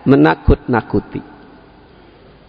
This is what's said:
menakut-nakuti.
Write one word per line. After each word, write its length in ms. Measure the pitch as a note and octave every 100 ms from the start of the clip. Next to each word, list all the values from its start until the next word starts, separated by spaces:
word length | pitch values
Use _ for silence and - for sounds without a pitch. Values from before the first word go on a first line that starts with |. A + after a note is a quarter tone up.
| -
menakut-nakuti. 1120 | C#3 D#3 D#3+ - C#3+ - A#2+ - G2+ - - - - - - - _ _ - - - - -